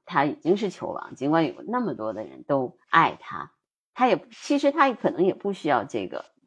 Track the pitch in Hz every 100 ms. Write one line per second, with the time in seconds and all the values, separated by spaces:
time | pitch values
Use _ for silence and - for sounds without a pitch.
0 | - 175 147 - 147 196 202 - - -
1 | - - 139 160 156 - - 247 220 131
2 | 110 104 95 127 - 139 123 - _ 165
3 | 147 76 - 85 - _ _ _ _ -
4 | 254 180 - - - 285 285 302 277 220
5 | - - 190 - 202 196 156 127 101 113
6 | 95 - - _